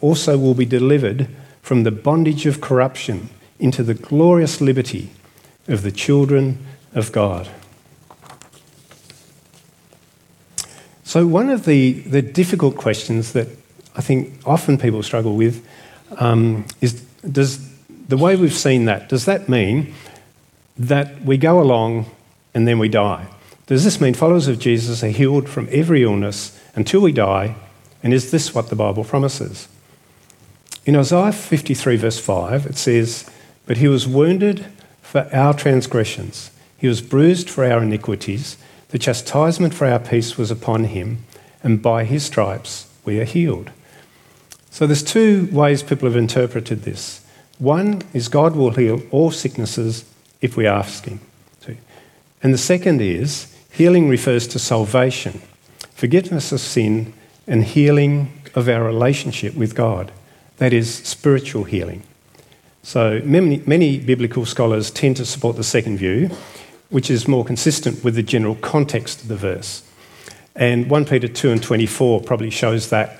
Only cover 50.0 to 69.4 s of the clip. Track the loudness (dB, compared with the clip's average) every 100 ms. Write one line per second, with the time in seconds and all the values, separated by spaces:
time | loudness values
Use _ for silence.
50 | -12 _ _ -6 -4 0 0 0 -2 -10
51 | -14 -14 -18 _ _ _ -18 -18 _ -20
52 | _ _ _ _ 0 0 2 0 2 2
53 | 0 -2 -4 -8 -14 -20 _ 2 4 6
54 | 4 2 2 0 -2 -6 -2 0 2 2
55 | 2 -2 -8 -12 -18 _ _ -20 -20 -6
56 | 0 2 0 -4 -4 -6 -4 -2 0 0
57 | -4 -14 -20 _ -2 0 2 2 4 4
58 | 4 0 -2 -8 -8 -2 0 2 0 2
59 | 0 0 -4 -6 -6 -4 -4 0 -2 -2
60 | -8 -14 _ _ _ -2 2 2 0 -6
61 | -12 -2 2 2 0 -6 -4 -4 -6 -12
62 | -18 _ _ _ -20 _ _ _ -6 0
63 | 0 0 2 2 2 0 2 2 2 0
64 | 0 0 0 -2 -4 0 0 0 -2 -2
65 | 0 0 -4 -4 -4 -2 -2 -2 -2 -2
66 | -2 0 -2 -4 -16 -20 -20 -20 -4 -4
67 | 0 -2 0 0 0 -2 -2 -2 -4 -2
68 | -2 -2 0 0 0 -4 -2 0 0 -4
69 | -8 -12 -10 -6